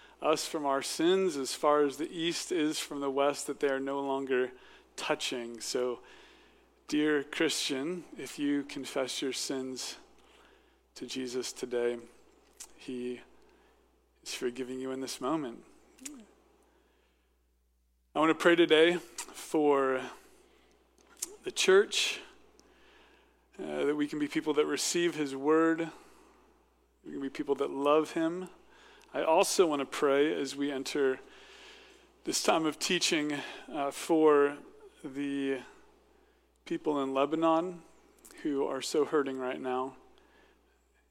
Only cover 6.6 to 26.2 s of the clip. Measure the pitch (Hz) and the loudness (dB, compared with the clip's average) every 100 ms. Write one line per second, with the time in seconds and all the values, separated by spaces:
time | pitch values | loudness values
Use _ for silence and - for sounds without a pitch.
6.6 | _ _ - 151 151 147 139 - 160 - | _ _ -4 0 2 2 0 0 0 0
7.6 | - 135 147 180 151 - 135 - 143 143 | -2 -4 -4 -6 -10 -14 -12 -4 -2 0
8.6 | 139 139 127 143 127 - 139 - - 139 | -2 -8 -6 -4 -4 -4 -4 -4 -6 -6
9.6 | 131 127 - - - - - - - _ | -6 -8 -10 -12 -18 -20 -20 -20 -20 _
10.6 | _ _ _ - 123 131 127 127 117 - | _ _ _ -16 -12 -8 -6 -6 -6 -8
11.6 | 123 120 120 120 120 - _ _ _ - | -6 -2 -2 -2 -8 -20 _ _ _ -20
12.6 | - - - 127 123 120 - - _ _ | -20 -16 -10 -8 -6 -8 -14 -20 _ _
13.6 | _ _ _ _ _ _ - - 127 123 | _ _ _ _ _ _ -14 -6 -6 -6
14.6 | 127 131 131 135 131 - 127 160 131 117 | -8 -8 -8 -6 -8 -6 -4 -2 -4 -10
15.6 | - _ _ _ 262 277 214 _ _ _ | -18 _ _ _ -18 -18 -20 _ _ _
16.6 | _ _ _ _ _ _ _ _ _ _ | _ _ _ _ _ _ _ _ _ _
17.6 | _ _ _ _ _ 147 156 156 175 170 | _ _ _ _ _ 2 2 4 4 6
18.6 | 165 156 170 175 - - - - - 160 | 6 8 6 4 -4 -14 -14 -14 -4 2
19.6 | 147 139 135 131 127 - - - _ _ | 4 4 2 0 -4 -14 -20 -20 _ _
20.6 | _ _ _ _ _ - - - - - | _ _ _ _ _ -12 -12 -10 -10 0
21.6 | - 190 220 - - - - - - _ | 6 6 6 2 -2 -4 -10 -20 -20 _
22.6 | _ _ _ - - _ _ _ _ - | _ _ _ -20 -20 _ _ _ _ -14
23.6 | 156 147 143 151 147 151 143 160 151 147 | -8 -2 -2 0 -2 -2 -4 -2 0 2
24.6 | 151 143 - 175 170 156 143 135 143 160 | 2 0 -2 0 0 0 -4 -2 2 4
25.6 | 165 160 165 - - - | 4 2 -2 -10 -20 -20